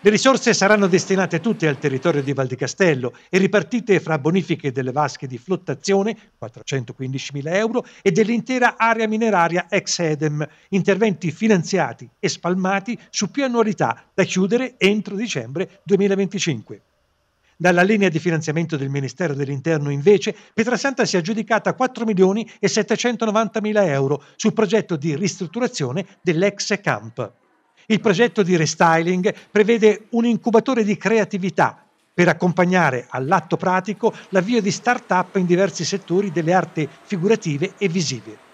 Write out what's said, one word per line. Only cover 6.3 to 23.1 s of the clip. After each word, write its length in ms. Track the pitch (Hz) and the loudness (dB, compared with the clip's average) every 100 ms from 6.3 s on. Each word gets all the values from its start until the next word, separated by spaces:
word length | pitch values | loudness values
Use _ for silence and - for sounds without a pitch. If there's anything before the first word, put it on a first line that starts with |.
| _ | _
quattrocentoquindicimila 1120 | 110 - - 135 117 - 131 135 - 143 143 | -16 -14 -6 -6 -6 -10 -8 -8 -8 -10 -4
euro, 340 | 185 226 233 - - | -2 0 -2 -6 -2
e 100 | 196 | 0
dell'intera 680 | 175 214 233 226 254 240 - | 2 2 0 -2 2 2 2
area 280 | 226 226 220 | 0 2 0
mineraria 600 | 220 226 190 170 175 175 | 0 2 2 2 0 -2
ex 300 | 202 - - | -4 -2 -2
Edem, 500 | 165 151 156 147 151 _ _ | -2 0 -2 -2 -6 _ _
interventi 600 | 196 190 190 226 180 180 | -2 2 2 2 0 -6
finanziati 800 | 143 220 196 160 190 135 113 117 _ | -2 2 2 2 -2 -2 -6 -18 _
e 120 | 185 | -6
spalmati 680 | - 170 185 185 196 196 233 - | -4 -2 -2 0 -2 -4 -10 -10
su 200 | - 202 | -6 -6
più 140 | - | -2
annualità 600 | 269 240 220 196 131 - _ | -2 0 0 0 -2 -2 _
da 100 | - | -2
chiudere 520 | 180 190 190 240 262 _ | 0 0 0 0 -2 _
entro 380 | 190 214 202 196 | 2 2 -2 -6
dicembre 640 | 226 151 113 151 175 _ | -6 -6 -8 -8 -8 _
duemilaventicinque. 1000 | - 196 202 196 196 202 - 123 - 104 _ _ _ _ _ _ _ | 0 2 2 0 -2 -2 -4 -4 -8 -20 _ _ _ _ _ _ _
Dalla 280 | _ 175 175 | _ 2 4
linea 260 | 190 220 196 | 4 4 2
di 100 | 160 | 2
finanziamento 600 | 175 160 156 151 170 156 | -2 -2 -2 -4 -2 -4
del 100 | 135 | -4
Ministero 460 | 139 135 - 175 | -4 -6 -4 -4
dell'Interno, 560 | 139 139 143 165 160 143 | -4 -4 -4 -2 -2 0
invece, 440 | 143 147 208 - - - | 0 4 4 2 -8 -10
Pietrasanta 500 | - 226 247 277 262 | -4 -2 0 -2 -2
si 120 | 220 185 | 0 0
è 20 | |
aggiudicata 560 | 165 226 214 220 202 | -2 -4 0 0 0
quattro 320 | - 254 254 226 | -2 -2 -2 -2
milioni 440 | 190 185 202 226 - | 2 2 2 -6 -2
e 100 | - | -2
settecentonovantamila 1160 | - 208 214 240 | 0 -2 0 0